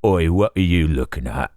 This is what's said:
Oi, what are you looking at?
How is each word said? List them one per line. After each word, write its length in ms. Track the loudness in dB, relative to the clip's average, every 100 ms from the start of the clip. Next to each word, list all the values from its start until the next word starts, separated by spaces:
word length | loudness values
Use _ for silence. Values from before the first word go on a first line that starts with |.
Oi, 240 | 2 2 2
what 180 | 2 0 0
are 40 |
you 280 | 2 2 2
looking 400 | 0 -4 -8 -8
at? 240 | -8 -8